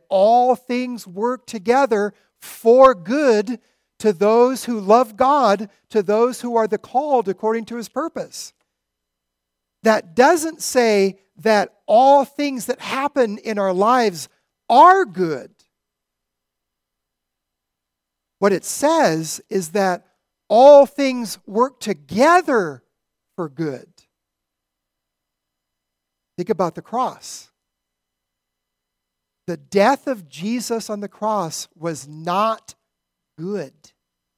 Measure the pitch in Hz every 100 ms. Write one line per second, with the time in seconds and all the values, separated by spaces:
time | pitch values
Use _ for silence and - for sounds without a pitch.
0 | _ 190 208 240 247 240 - 247 254 240
1 | 185 180 233 247 - 226 185 254 269 208
2 | 208 - _ _ - - 226 254 262 202
3 | 165 277 285 214 214 233 _ _ _ _
4 | 220 165 202 226 247 262 - 226 190 233
5 | 247 202 254 294 233 202 214 _ _ 214
6 | 180 214 240 247 247 233 220 214 - 247
7 | 302 262 196 185 220 226 220 233 208 254
8 | 320 233 165 - - _ _ _ _ _
9 | _ _ _ _ _ _ _ _ 220 214
10 | 170 160 269 339 320 339 - 262 233 202
11 | 196 190 _ _ 220 214 185 _ - 220
12 | 269 277 262 - 285 262 185 247 - 247
13 | 285 285 233 208 214 208 196 180 208 254
14 | 226 165 - _ _ _ - 233 339 381
15 | 254 180 170 135 - _ _ _ _ _
16 | _ _ _ _ _ _ _ _ _ _
17 | _ _ _ _ _ _ _ _ _ _
18 | _ _ _ _ 196 185 - - 285 330
19 | 233 160 160 - - 196 160 196 190 175
20 | _ _ _ _ _ 220 277 285 277 -
21 | 269 247 220 - - 202 262 - 220 190
22 | _ 190 294 359 330 240 170 131 _ _
23 | _ _ _ - 160 135 160 127 - _
24 | _ _ _ _ _ _ _ _ _ _
25 | _ _ _ _ _ _ _ _ _ _
26 | _ _ _ - 180 170 175 - - 233
27 | 233 - - - - _ _ _ _ _
28 | _ _ _ _ _ _ _ _ _ _
29 | _ _ _ _ - 160 139 196 208 277
30 | - 233 156 143 202 247 - 226 214 208
31 | 202 - 214 214 170 - - _ 165 143
32 | 139 151 165 180 220 220 - _ _ _
33 | _ _ _ - 175 202 135 _ _ _
34 | _ _ _